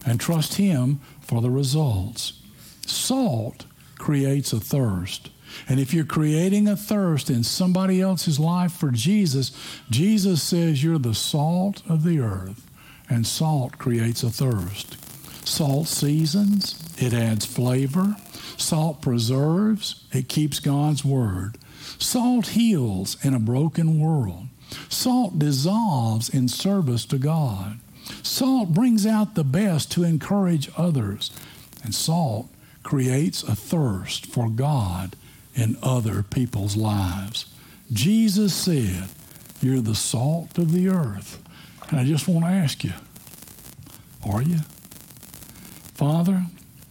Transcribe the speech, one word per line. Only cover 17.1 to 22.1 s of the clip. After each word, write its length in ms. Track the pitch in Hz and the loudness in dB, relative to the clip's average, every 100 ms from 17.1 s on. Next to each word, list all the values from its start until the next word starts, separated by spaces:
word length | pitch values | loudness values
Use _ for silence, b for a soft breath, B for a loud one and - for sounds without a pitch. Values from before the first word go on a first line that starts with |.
adds 320 | 117 113 107 - | 2 2 0 -2
flavor. 720 | - 123 127 135 170 196 208 - B B B | -2 0 2 2 2 0 0 -8 B B B
Salt 440 | - 160 156 - | -2 0 0 0
preserves, 1040 | 139 117 113 131 151 175 214 208 - - - | 0 0 2 2 2 2 2 0 -4 -12 -6
it 160 | 131 127 | -4 -2
keeps 320 | 156 151 - | 0 0 -2
God's 440 | 147 143 151 143 | 0 0 2 0
word. 520 | 139 135 110 90 101 120 B B B B | 0 0 0 -2 -6 -10 B B B B
Salt 500 | - | -2